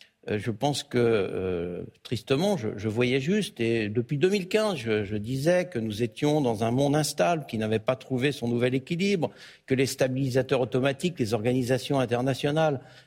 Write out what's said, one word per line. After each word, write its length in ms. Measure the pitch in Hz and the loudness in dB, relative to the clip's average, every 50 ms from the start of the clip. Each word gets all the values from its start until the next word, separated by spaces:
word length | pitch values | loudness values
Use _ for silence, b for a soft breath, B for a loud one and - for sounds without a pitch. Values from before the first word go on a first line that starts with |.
| B B B _ - - | B B B _ -6 -4
euh, 100 | 104 104 | -4 -4
je 120 | 92 120 | -2 -4
pense 320 | 104 107 - 143 139 - | -4 0 0 0 0 -2
que, 160 | - - - 123 | -4 -2 0 2
euh, 840 | 120 117 113 104 92 - - 98 92 92 90 85 87 87 87 87 90 - - _ | 4 4 4 2 2 0 -2 -4 -2 -2 -2 -2 -4 -6 -6 -8 -10 -12 -14 _
tristement, 540 | - - 123 110 - - 135 139 180 208 202 | -8 -6 -6 -6 -2 0 0 2 2 0 0
je, 120 | 147 110 104 - | 0 -2 -4 -6
je 120 | 101 104 110 | -4 -4 -2
voyais 320 | 104 120 127 123 127 139 | 0 2 2 2 2 0
juste. 400 | 131 156 202 214 185 - - - | 0 0 0 0 0 -2 -4 -2
Et 280 | 117 113 117 113 107 104 | 0 0 2 0 0 0
depuis 300 | 107 123 120 - 151 139 | 0 -2 -2 0 0 2
deux 100 | 160 185 | 2 2
mille 200 | 202 208 175 - | 2 0 0 0
quinze, 280 | - 214 220 214 190 | 0 2 2 0 -2
je, 280 | 139 113 113 107 107 104 | -2 -2 0 0 0 0
je 120 | 95 107 | -2 -4
disais 500 | 104 104 117 131 135 139 165 180 180 180 | -6 -4 -4 -4 0 2 2 2 2 0
que 120 | 180 - 120 | -2 -4 -4
nous 240 | 110 110 104 98 | -4 -4 -2 -2
étions 380 | 120 113 - - 147 147 151 156 | -4 -4 -2 0 0 2 2 2
dans 240 | 139 123 117 - 117 | 2 0 0 0 0
un 80 | 113 | 0
monde 240 | 120 131 143 139 143 | 2 2 2 4 2
instable, 500 | 156 151 151 - - 180 175 175 160 139 | 2 2 0 0 2 2 2 2 0 -2
qui 120 | - 120 107 | -4 -4 -2
n'avait 200 | 110 107 110 110 | 0 0 0 0
pas 180 | 110 - 131 | 0 -2 -2
trouvé 360 | - - - 131 123 127 147 | -2 -4 -4 -2 0 0 0
son 160 | 131 - 120 120 | 0 -2 -2 -2
nouvel 260 | 120 117 123 127 127 | 0 0 2 0 0
équilibre, 560 | 131 135 - 175 165 196 196 196 170 139 117 B B B B B B B | -2 -2 -4 -2 -2 0 0 0 0 -2 -4 B B B B B B B
que 80 | - 135 | -2 0
les 120 | 127 135 | 2 2
stabilisateurs 760 | 123 - - 139 127 127 131 139 131 120 131 127 - 143 120 | 0 2 0 0 0 2 0 -2 0 0 0 0 2 0 0
automatiques, 580 | 127 - - 131 127 139 135 - - 180 147 - | 0 0 0 0 0 0 0 0 -2 -4 -2 -2
les 160 | 123 101 117 | -2 0 0
organisations 640 | 101 110 123 127 131 123 117 131 123 - - 143 135 | 0 0 0 0 2 2 2 0 0 0 0 0 0
internationales 800 | 127 104 120 120 127 139 127 - - 143 147 160 160 156 143 123 B B B B B | 2 0 0 0 0 0 -2 0 -2 0 2 2 2 2 0 -2 B B B B B